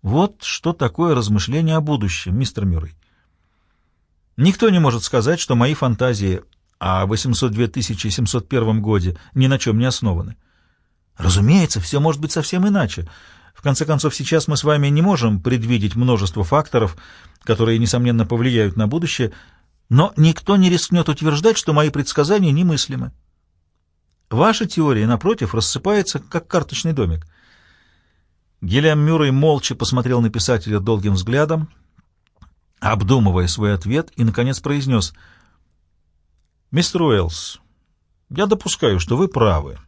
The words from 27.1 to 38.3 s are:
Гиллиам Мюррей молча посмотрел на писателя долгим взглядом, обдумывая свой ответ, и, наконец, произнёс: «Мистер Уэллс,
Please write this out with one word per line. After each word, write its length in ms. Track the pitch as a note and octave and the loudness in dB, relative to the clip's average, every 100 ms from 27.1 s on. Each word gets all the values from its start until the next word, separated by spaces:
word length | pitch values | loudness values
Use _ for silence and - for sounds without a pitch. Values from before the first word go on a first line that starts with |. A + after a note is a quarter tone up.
| D#2+ - _ _ _ _ _ _ _ _ _ _ _ _ _ | -2 -8 _ _ _ _ _ _ _ _ _ _ _ _ _
Гиллиам 380 | F2+ A2+ D#3 D3+ | -2 2 2 4
Мюррей 320 | D3+ D#3+ C#3+ | 2 2 2
молча 420 | C3 D#3 D3 - | 2 2 2 -2
посмотрел 460 | - A#2 B2+ B2 B2 | -6 -2 -2 0 0
на 100 | A#2 | 0
писателя 480 | G#2+ F#2 A#2+ F#2+ G#2+ | -2 0 -2 0 -4
долгим 360 | G2 A2 G2+ | 0 -2 0
взглядом, 540 | F#2+ F#2 C3 D3+ D#3+ D#3 _ _ _ _ _ _ _ - _ _ _ | -2 0 0 0 -2 -4 _ _ _ _ _ _ _ -20 _ _ _
обдумывая 680 | G#2 A2 G2 C3 G#2 F2+ F2+ | -4 -2 2 2 4 2 -2
свой 260 | - G#2 | -2 -2
ответ, 380 | G2+ F2 C3+ D#3+ - | -2 -2 -4 -4 -2
и, 80 | |
наконец, 360 | A2+ G#2+ B2 C3+ | -2 0 -2 -4
произнёс: 520 | - C#3+ C3+ B2 F2+ - - _ _ _ _ _ _ _ _ _ _ _ _ _ _ | -4 -4 0 0 -2 -8 -20 _ _ _ _ _ _ _ _ _ _ _ _ _ _
«Мистер 320 | C#3 F3 F#3 | -2 -2 0
Уэллс, 580 | D#3+ G#2+ E2+ D#2+ - - _ _ _ _ _ _ _ | 2 2 0 -6 -12 -16 _ _ _ _ _ _ _